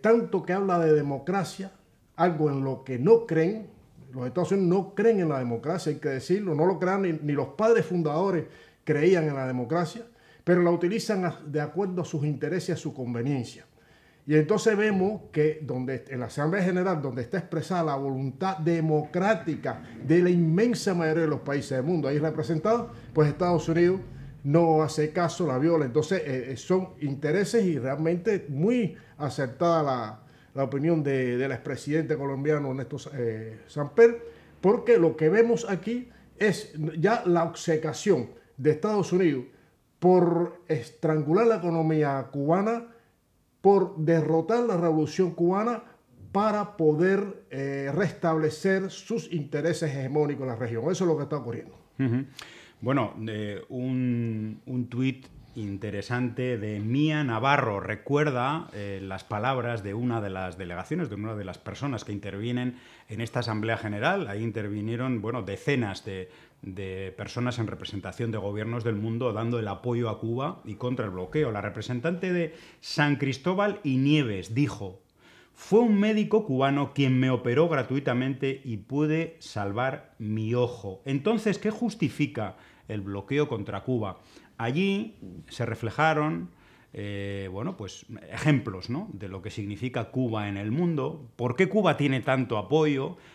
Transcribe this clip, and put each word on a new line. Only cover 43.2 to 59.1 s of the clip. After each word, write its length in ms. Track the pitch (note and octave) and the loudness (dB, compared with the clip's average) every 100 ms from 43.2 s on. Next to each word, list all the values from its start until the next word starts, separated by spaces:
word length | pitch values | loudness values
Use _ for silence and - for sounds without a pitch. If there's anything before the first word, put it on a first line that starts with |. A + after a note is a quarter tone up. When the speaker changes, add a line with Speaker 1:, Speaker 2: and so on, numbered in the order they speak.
| _ _ _ _ | _ _ _ _
Speaker 1:
por 360 | F#3+ G3 F3+ D#3+ | 6 6 4 0
derrotar 600 | D#3 E3 D3+ E3 E3 A#3 | 2 4 4 2 2 0
la 180 | A#3+ F3+ | 2 2
revolución 540 | E3+ D#3 D3+ - F#3 | 2 2 0 2 0
cubana 520 | E3+ F3 F#3+ A3+ A3+ - - _ - - | 2 2 2 0 -4 -8 -20 _ -20 -4
para 460 | G3 G#3+ G#3 G3+ - | 0 2 2 -4 2
poder, 720 | D#3 D#3 F3+ G3 G3+ F#3+ - | 2 4 4 4 0 -8 -12
eh, 420 | C3 C#3 C#3 C#3 C#3 | -6 -4 -4 -2 0
restablecer 960 | F#3+ - E3+ D#3+ D#3 D3+ G3 F#3+ F#3+ | -2 0 0 2 2 0 0 2 0
sus 420 | - - A3+ - | -8 -6 -6 -4
intereses 560 | E3+ C3+ D3+ D#3+ D#3 D#3 | -6 -4 -2 -2 0 -2
hegemónicos 540 | C#3 C3 D3+ D3 C3+ | -4 -2 0 0 -2
en 60 | C3 | -4
la 60 | A2+ | -4
región. 280 | A#2+ A2+ | -4 -2
Eso 200 | C#3 F#3 | -2 0
es 40 | F3+ | 0
lo 100 | D3 | 0
que 60 | |
está 140 | C#3 D3+ | -2 -6
ocurriendo. 380 | A#2+ A#2 - - _ - | -6 -10 -12 -20 _ -2
Speaker 2:
Ujú. 280 | C3+ A#2+ C#3 - - - - _ | 0 0 -2 -12 -20 -20 -20 _
Bueno, 340 | A2+ C#3 G#2+ - A2 | -2 0 -2 -6 -8
eh, 360 | G#2+ G#2 G2 - | -6 -6 -8 -10
un, 920 | B2+ B2+ B2+ B2+ A#2+ A#2 A2 A2 G#2+ - | -8 -4 -2 0 0 -2 -4 -6 -10 -8
un 200 | B2+ B2 | -6 -4
tuit 380 | A#2+ C3 B2+ - - - - | -2 -2 -2 -12 -20 -18 -10
interesante 1000 | G#2 G2 G#2+ G2+ - A#2+ B2 A2+ B2+ A#2+ | -8 -6 -6 -8 -4 -2 -2 -2 -4 -4
de 220 | G#2+ G#2+ | -4 -6
Mía 420 | G#2+ C3 D#3 D3+ | -2 0 0 0
Navarro 560 | C#3 A2 C3+ C#3+ A#2+ G2+ | -2 0 4 4 2 -2
recuerda, 880 | F2+ G#2+ - C#3+ D3+ B2+ B2+ D#3+ E3+ | -4 -8 -2 0 2 0 -2 -4 -8
eh, 260 | G#2 G2+ G2 | -10 -8 -8
las 220 | F#2+ | -8